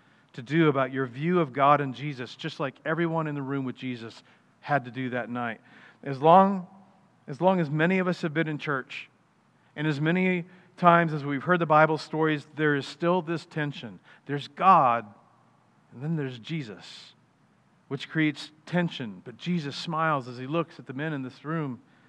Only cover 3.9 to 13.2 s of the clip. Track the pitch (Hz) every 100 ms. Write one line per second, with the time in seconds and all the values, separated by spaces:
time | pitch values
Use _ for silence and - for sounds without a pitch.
3.9 | 117 113 - - _ _ _ - 143 123
4.9 | 120 131 123 110 123 120 107 - - -
5.9 | - 139 131 151 180 196 196 175 - -
6.9 | _ _ _ - 135 180 185 156 151 165
7.9 | 190 180 175 170 147 156 147 - 139 -
8.9 | - - _ _ _ _ _ _ - 151
9.9 | 139 156 180 185 180 170 - - - 175
10.9 | 170 165 151 139 139 147 180 165 156 156
11.9 | 156 - 156 160 151 139 - 151 143 127
12.9 | - 170 180